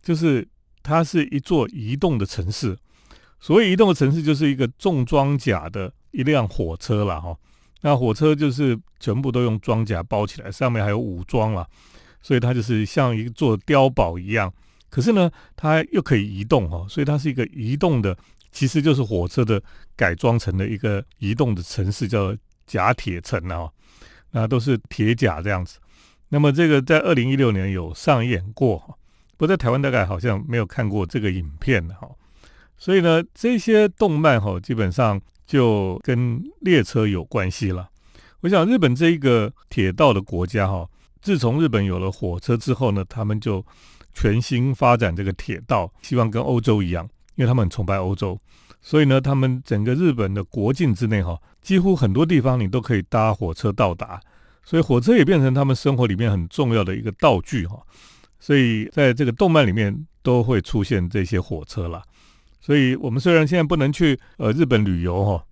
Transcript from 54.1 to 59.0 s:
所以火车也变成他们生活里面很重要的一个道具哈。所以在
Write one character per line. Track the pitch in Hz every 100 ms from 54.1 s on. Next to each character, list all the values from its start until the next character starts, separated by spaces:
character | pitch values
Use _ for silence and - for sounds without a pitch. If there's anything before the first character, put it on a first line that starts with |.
| 92 _ _ _ _
所 | _ 165
以 |
火 | 160 123
车 | 120 240
也 |
变 | 147 180
成 | 135
他 | 131
们 | 139
生 | 127 143 135
活 | 120
里 |
面 | 95 117
很 | 101 85
重 | - 135
要 | 113
的 | 95
一 | 98
个 | 110
道 | - 156 101
具 | - 120 85
哈。 | 104 - - - - _ _
所 | - 143
以 | 123 110 107
在 | -